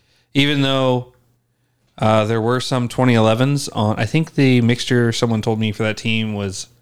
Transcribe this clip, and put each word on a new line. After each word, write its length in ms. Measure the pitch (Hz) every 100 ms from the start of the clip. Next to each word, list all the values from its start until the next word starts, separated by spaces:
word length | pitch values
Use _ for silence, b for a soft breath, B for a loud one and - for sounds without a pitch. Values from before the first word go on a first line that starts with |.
| b b b
even 280 | 139 143 143
though, 500 | 135 135 131 123 127 _ _ _ _ _ _ _ _ -
uh, 260 | 110 110
there 160 | 107 117
were 180 | 113 127
some 300 | - 131 120
twenty 260 | - 127
elevens 540 | 113 110 113 135 143 -
on, 280 | 117 107 104
I 100 | 113
think 280 | 156 156
the 260 | - 135 123
mixture 520 | 117 120 - 123 117
someone 280 | 113 120 110
told 200 | 117 110
me 100 | 110
for 140 | 101
that 140 | 110 107
team 360 | 117 110 110
was, 320 | 104 101 92 - _